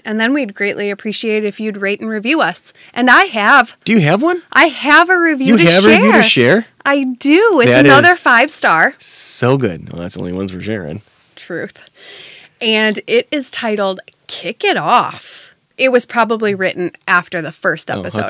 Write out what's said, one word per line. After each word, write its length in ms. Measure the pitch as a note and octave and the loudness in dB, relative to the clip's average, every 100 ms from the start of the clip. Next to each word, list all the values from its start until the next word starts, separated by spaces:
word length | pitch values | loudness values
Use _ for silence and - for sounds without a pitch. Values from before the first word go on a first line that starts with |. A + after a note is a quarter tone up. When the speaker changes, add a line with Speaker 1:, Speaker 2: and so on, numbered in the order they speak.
Speaker 1:
And 160 | - A3 | -8 -4
then 140 | A3+ | -2
we'd 200 | C#4+ A3+ | -2 -4
greatly 360 | G3+ G3+ - G3+ | -6 -6 -6 -8
appreciate 560 | G3+ A3 G3+ A3+ G#3+ G#3+ | -8 -8 -8 -4 -4 -4
if 120 | - | -6
you'd 200 | G#3+ G3+ | -8 -6
rate 240 | G3 G#3 | -6 -6
and 80 | A3 | -6
review 320 | G#3+ A3 D#4 | -6 -4 -2
us. 320 | F3+ F3 - - - | -2 -4 -10 -14 -14
And 160 | - B3 | -2 2
I 160 | C#4 F#4+ | 4 2
have. 520 | A3 G#3 C#4 A#3 - - | 0 2 4 2 -4 0
Speaker 2:
Do 80 | |
you 80 | A3 | 2
have 200 | D3 F#3+ | 2 2
one? 200 | D#4+ F4+ - | 0 -2 -2
Speaker 1:
I 140 | - D#4+ | 0 2
have 420 | B3+ C4+ D4+ F4 | 0 2 4 4
a 80 | F4+ | 2
review 400 | E4+ C#4+ C4 A3+ | 0 0 2 4
Speaker 2:
You 80 | E3+ | 6
Speaker 1:
to 60 | |
Speaker 2:
have 140 | F3 G#3 | 6 6
a 20 | |
review 220 | E4+ - | 6 4
to 120 | D#4+ | 4
Speaker 1:
share. 380 | A3 - A#2+ G3 | 2 2 4 2
Speaker 2:
share? 20 | A3 _ - | 0 _ -2
Speaker 1:
I 180 | C#4+ C4 B3 | -2 -2 -2
do. 440 | C#4 D#4+ A4+ E4 | 2 4 4 4
It's 100 | A#3 | 4
Speaker 2:
That 140 | B2 C#4+ | 6 6
Speaker 1:
another 240 | C#4 E4+ | 6 6
Speaker 2:
is 120 | F4 | 4
Speaker 1:
five 300 | D4+ A#3 D4 | 2 2 2
star. 440 | - A#3+ D#3+ G#3 - | 0 0 2 0 -2
Speaker 2:
so 580 | - - - - B2 C3+ | -14 -12 -10 -2 0 0
good. 320 | A#2 E2 - | -2 -6 -12
Well, 100 | E2 | -14
that's 140 | F2 F2+ | -12 -10
the 40 | |
only 140 | F#2 | -10
ones 200 | F#2 G2 | -8 -8
we're 80 | F2+ | -10
sharing. 400 | F#2 A2 D#2 F#2+ - _ _ _ | -8 -8 -8 -12 -16 _ _ _
Speaker 1:
Truth. 520 | - E3 G3 - - _ - - - - - - | -14 -12 -12 -16 -20 _ -20 -20 -20 -20 -20 -10
And 380 | A#3 A3 A3 G#3 - | -4 0 0 -2 -2
it 220 | A#3 - | -2 -2
is 180 | D4+ C4 | -4 -6
titled 520 | - A#3 G#3 G3 F#3+ - _ - | -6 -6 -4 -4 -6 -12 _ -18
Kick 380 | - F3 A#3 G4+ | -14 -12 -6 -2
It 100 | B3 | -2
Off. 760 | D#3 A#3 D3 - - - - _ _ - | 0 0 0 -6 -16 -20 -20 _ _ -4
It 160 | C4 | 0
was 120 | B3 - | 0 -2
probably 480 | A#3 A3 A3+ A3 | -2 -2 -2 -4
written 380 | F#3+ F#3 - F3 - - | -2 -4 -4 -6 -8 -2
after 340 | F3+ F3 F3 | -2 -2 -8
the 100 | D#3 | -10
first 360 | - F#3+ D#3+ - | -6 -4 -4 -6
Speaker 2:
Oh, 120 | G#2+ | -8
Speaker 1:
episode. 220 | F#2 G#2+ G#2 | -6 -6 -6